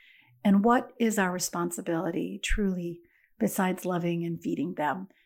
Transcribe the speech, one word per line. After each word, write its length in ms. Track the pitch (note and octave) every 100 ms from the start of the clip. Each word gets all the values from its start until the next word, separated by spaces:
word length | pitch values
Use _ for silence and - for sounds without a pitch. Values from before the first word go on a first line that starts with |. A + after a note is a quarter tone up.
| _ - _ _
And 200 | G#3 G3 A3
what 260 | B3 - -
is 180 | A3+ G#3
our 140 | F#3
responsibility, 1080 | F3+ - F3+ E3+ - F#3 E3 F#3 E3+ E3+ G3
truly, 560 | - - G3 F3+ E3+ E3+ _ _ _ -
besides 460 | G3+ - F#3 F#3 F3+
loving 380 | F3 E3+ E3+ E3+
and 160 | E3
feeding 320 | - - D3 -
them, 320 | D3+ F#3+ F#3+ _